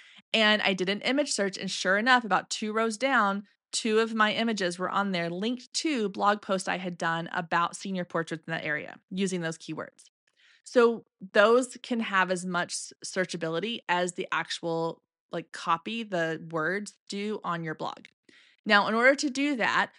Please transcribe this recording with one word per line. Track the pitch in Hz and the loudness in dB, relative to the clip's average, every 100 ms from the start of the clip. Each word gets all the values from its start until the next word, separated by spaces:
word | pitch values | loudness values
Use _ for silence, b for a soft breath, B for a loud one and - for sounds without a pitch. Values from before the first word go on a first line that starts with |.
| B B _ | B B _
And | 220 214 208 | 2 4 4
I | - | 2
did | 190 185 | 2 0
an | 202 | 0
image | - 269 285 | 0 0 0
search, | - 196 190 | 0 -2 -2
and | 190 | -6
sure | - 185 196 | -4 0 2
enough, | 240 247 | 4 4
about | 233 185 - | 4 0 0
two | - 214 | -6 -4
rows | 214 226 214 | 0 -2 0
down, | 269 254 202 196 202 b _ | 0 2 2 0 -6 b _
two | - 226 220 | -4 2 2
of | 226 | 2
my | 226 214 | 2 2
images | - 226 208 180 175 | 2 0 0 -2 -2
were | 180 | -2
on | 196 202 | -2 0
there | 180 170 | -2 -2
linked | 175 220 247 - | -2 -4 -4 -6
to | - 330 269 208 | -4 -2 0 0
blog | 202 202 208 | 0 2 2
posts | - 190 185 | 0 -2 -2
I | 180 | -4
had | 185 175 | -4 -4
done | 170 165 170 | -2 -2 -4
about | - 165 175 170 - | -6 -2 0 0 -2
senior | 196 190 | -6 -6
portraits | 175 170 165 165 - | -4 -4 -4 -6 -6
in | |
that | 165 | -6
area | 156 147 - - _ | -4 -6 -8 -16 _
using | 190 196 180 | -4 -2 -2
those | 165 165 | -4 -8
keywords. | - 147 - - - _ _ b b b | -10 -10 -12 -16 -20 _ _ b b b
So | - 254 233 226 - _ 190 | 0 4 6 4 -6 _ 0
those | 214 208 240 247 - | 6 6 6 2 -6
can | - 233 | -6 -4
have | 202 196 180 | 0 2 2
as | 185 | 0
much | 185 175 175 | -2 -4 -4
s-, | - - - | -6 -10 -14
searchability | - 190 180 175 165 165 208 233 - | -6 -4 -2 -4 -4 -4 -4 -6 -2
as | 175 180 | 0 0
the | 180 - | -4 -4
actual, | 156 165 - 170 165 165 - _ _ _ | -4 -4 -6 -4 -2 -2 -6 _ _ _
like, | 175 165 | -10 -10
copy, | - 175 165 214 226 | -8 -2 -2 -2 -8
the | 214 175 165 160 165 | -4 -2 -2 -2 -6
words | 160 156 196 202 - - | -4 -2 -2 -6 -14 -12
do | 202 208 208 | -6 -6 -6
on | - 170 | -4 -4
your | 160 156 | -6 -6
blog. | - - - _ _ b b b - | -8 -10 -16 _ _ b b b 4
Now, | 208 196 | 6 6
in | |
order | 220 254 | 6 6
to | 285 294 | 4 0
do | 262 285 262 | 0 0 0
that, | 185 175 202 | 2 2 0